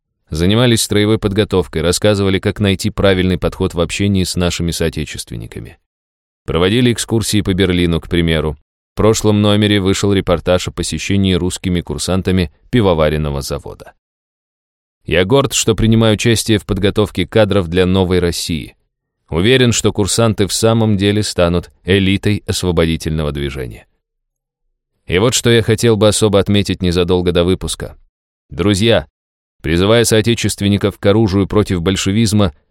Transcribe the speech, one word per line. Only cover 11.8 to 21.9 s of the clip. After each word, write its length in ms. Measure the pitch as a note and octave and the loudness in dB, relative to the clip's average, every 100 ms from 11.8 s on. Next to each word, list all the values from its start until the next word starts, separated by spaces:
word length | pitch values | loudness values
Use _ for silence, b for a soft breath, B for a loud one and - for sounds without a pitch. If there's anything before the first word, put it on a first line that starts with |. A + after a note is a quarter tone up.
курсантами 680 | - C#2+ - F#2 F#2 F#2 E2 _ _ | -4 -6 -4 -2 0 0 -2 _ _
пивоваренного 720 | B2 G2 D#2+ D2+ D2+ D2+ C#2 | 2 2 2 2 0 -4 -6
завода. 520 | C#2 C#2+ - - - _ _ _ _ _ _ _ _ _ _ _ - | -6 -10 -10 -18 -20 _ _ _ _ _ _ _ _ _ _ _ -2
Я 180 | D#2 | 0
горд, 300 | F#2+ C3+ C3 | 2 2 0
что 220 | - - G2+ | -2 -2 0
принимаю 400 | A2 A2+ A2+ G#2 | 2 4 4 2
участие 420 | A#2 A2 - G#2 | 2 0 0 -2
в 80 | - | -2
подготовке 600 | G2 G2 F#2+ G2+ - F2 | -2 0 0 -2 -2 -2
кадров 440 | A2 G#2+ G2 E2+ | 2 2 0 0
для 160 | F2 F#2 | 0 2
новой 340 | F#2+ F2+ F2+ | 2 2 0
России. 560 | F2 E2 - D#2+ G#1+ _ _ _ _ _ - | -2 -4 -6 -8 -10 _ _ _ _ _ -8
Уверен, 420 | D#2 G2+ C3 B2 | -2 2 4 2
что 220 | G#2+ G#2+ | 0 -2
курсанты 520 | G2+ G2 - A#2 G2+ F#2+ | -2 -2 0 0 0 -2
в 80 | |
самом 440 | - A2 A2+ A2 G2+ | 0 2 2 2 2
деле 260 | G2+ G#2 | 0 0
станут 480 | G#2 - F2 F2 - _ | -2 0 0 0 -4 _
элитой 580 | - | -2